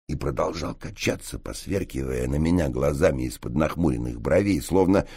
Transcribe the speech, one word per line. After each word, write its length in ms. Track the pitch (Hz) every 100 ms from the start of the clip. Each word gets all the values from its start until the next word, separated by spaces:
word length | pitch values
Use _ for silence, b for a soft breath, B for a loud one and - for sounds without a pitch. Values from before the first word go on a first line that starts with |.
| -
и 80 | 76
продолжал 580 | 69 62 87 - 78
качаться, 640 | 73 - - - 67 - -
посверкивая 880 | - - - 98 - 65 65 64 62
на 100 | 71
меня 320 | 80 90 73
глазами 580 | 60 69 69 80 67 62
из-под 260 | - 60
нахмуренных 680 | 62 76 - 82 62 60 58
бровей, 400 | 64 85 101 80
словно 460 | - 87 90 98 -